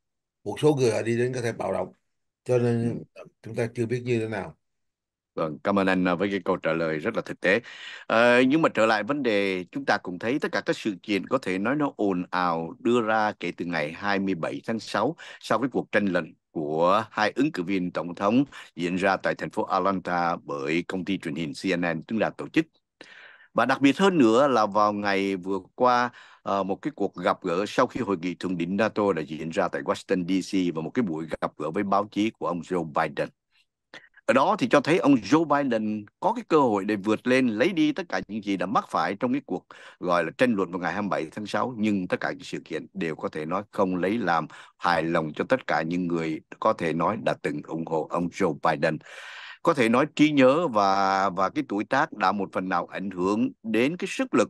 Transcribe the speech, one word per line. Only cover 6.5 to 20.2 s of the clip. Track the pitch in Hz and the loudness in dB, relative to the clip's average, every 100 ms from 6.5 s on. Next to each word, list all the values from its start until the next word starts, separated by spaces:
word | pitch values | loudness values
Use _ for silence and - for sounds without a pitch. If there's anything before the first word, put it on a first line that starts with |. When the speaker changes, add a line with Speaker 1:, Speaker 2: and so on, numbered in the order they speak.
| 87 | -2
Speaker 2:
trả | 82 | 0
lời | 80 82 78 | 0 -2 -2
rất | 92 87 | -4 -6
là | |
thực | 82 - | -8 -2
tế. | 90 110 - - - - - | 2 2 0 -14 -18 -16 0
Ờ, | 110 120 120 | 4 6 6
nhưng | 131 156 | 6 4
mà | 160 | 2
trở | - 110 | 4 4
lại | 107 | 4
vấn | 104 147 | 0 -2
đề, | 123 104 98 92 90 | 2 2 2 -2 -6
chúng | 143 135 | -6 -2
ta | 104 | -2
cũng | - 87 | -2 -6
thấy | 113 151 | -4 -2
tất | 175 | -2
cả | 104 131 | -4 -2
các | 160 | -4
sự | 117 90 | -4 -6
kiện | - 98 - | -2 -2 0
có | - | -2
thể | - 92 | -2 -2
nói | 107 151 | 0 0
nó | 143 - | -2 0
ồn | 104 90 - | 0 0 -2
ào | 90 87 82 82 - | 0 0 0 -4 -4
đưa | - 123 | 0 2
ra | 110 110 107 98 | 2 2 0 -2
kể | 87 - | -8 -6
từ | 87 | -4
ngày | 85 76 | -4 -4
hai | 85 101 98 | -4 -2 0
mươi | 98 87 | 0 -2
bảy | 71 - - | -4 -6 -6
tháng | 113 | -8
sáu, | - 101 120 170 - - | -4 -2 -2 -4 -14 -18
sau | - 110 | -2 -2
cái | 127 | 0
cuộc | 95 78 | -2 0
tranh | 107 101 | 0 2
luận | 87 78 - _ | 0 -4 -12 _
của | 85 73 78 87 101 110 | -6 -2 2 4 2 0
hai | - 104 110 | -2 -2 0
ứng | 147 | -2
cử | 92 | -2
viên | 85 95 90 | -2 -2 -2
tổng | - 85 85 | -4 -8 -2
thống | 98 123 143 - - - | 2 2 0 -6 -18 -6
diễn | 85 90 | -4 0
ra | 98 92 | 0 2
tại | 82 80 | -2 -4
thành | 78 | -4
phố | - | -6
Atlanta | - 95 92 95 87 87 | -2 0 0 -2 -2 -2